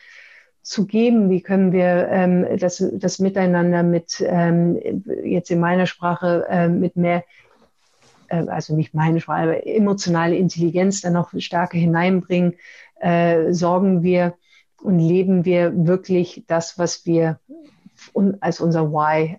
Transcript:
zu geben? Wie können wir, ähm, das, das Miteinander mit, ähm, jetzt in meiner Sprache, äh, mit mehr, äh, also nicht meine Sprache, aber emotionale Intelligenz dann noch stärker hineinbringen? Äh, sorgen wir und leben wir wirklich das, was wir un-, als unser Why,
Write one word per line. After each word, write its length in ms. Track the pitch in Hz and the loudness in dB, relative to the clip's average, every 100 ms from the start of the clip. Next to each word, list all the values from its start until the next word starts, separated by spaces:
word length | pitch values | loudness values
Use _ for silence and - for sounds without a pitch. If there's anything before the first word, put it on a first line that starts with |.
| - - - - _ _ | -20 -20 -20 -20 _ _
zu 240 | - - 185 | -10 -4 -2
geben? 440 | 214 240 233 190 | 2 2 4 2
Wie 120 | 185 | 0
können 300 | - 196 190 | 0 2 2
wir, 380 | 185 180 175 - | 2 2 2 0
ähm, 480 | 190 180 180 - 196 | 0 2 2 0 -2
das, 240 | 180 180 190 | -2 -2 -4
das 260 | 190 185 - | -2 -6 -2
Miteinander 600 | 190 196 185 175 175 175 | -2 0 0 2 2 2
mit, 420 | 175 170 - - - | 2 0 -4 -6 -2
ähm, 520 | 175 170 170 170 - - 190 - - | 2 2 2 2 0 -4 -8 -6 -8
jetzt 280 | 78 180 - | -2 -4 -2
in 80 | 170 | -2
meiner 280 | 170 180 175 | 0 0 -2
Sprache, 580 | - 175 170 180 170 - | -2 -4 -2 -2 -2 0
äh, 180 | 175 170 | 0 0
mit 280 | 175 180 175 | 0 -2 -2
mehr, 280 | 175 175 - _ _ _ _ _ _ _ _ _ _ | 0 -2 -4 _ _ _ _ _ _ _ _ _ _
äh, 180 | 170 - | -4 -4
also 280 | 165 - 156 | -6 -4 -4
nicht 180 | - | -2
meine 260 | 151 160 165 | -2 0 0
Sprache, 220 | - 160 | -2 -2
aber 240 | 165 - - | -2 -2 -4
emotionale 680 | 220 202 196 180 170 170 175 | -2 0 0 -2 0 0 0
Intelligenz 680 | 180 165 170 175 190 196 | -2 0 -2 0 0 -2
dann 120 | 175 | -2
noch 200 | 175 165 180 | -2 -4 -8
stärker 400 | - 175 175 170 | -6 -4 -2 0
hineinbringen? 760 | 170 165 180 190 175 180 175 175 - - - _ | 0 2 2 0 0 0 0 -2 -12 -20 -20 _
Äh, 520 | 175 170 170 165 156 | 0 2 2 2 2
sorgen 500 | 175 170 180 196 180 | 0 0 2 2 2
wir 320 | 180 180 175 - _ _ _ _ | 2 2 0 -4 _ _ _ _
und 180 | 302 175 | 0 2
leben 460 | 165 180 190 185 175 | 4 2 2 2 2
wir 420 | 175 170 180 165 | 2 2 2 2
wirklich 560 | 185 190 180 180 - - | 0 0 -2 -2 -8 -4
das, 300 | 165 165 - | -4 -4 -4
was 280 | 170 - - | -4 -4 -2
wir 340 | 165 165 156 _ 320 302 _ - _ - | 0 0 -4 _ -20 -20 _ -20 _ -8
un-, 240 | - 196 196 | 0 0 0
als 180 | 160 - | -4 -2
unser 320 | 170 165 156 | 0 0 0
Why, 460 | 151 151 156 160 | 0 0 0 -2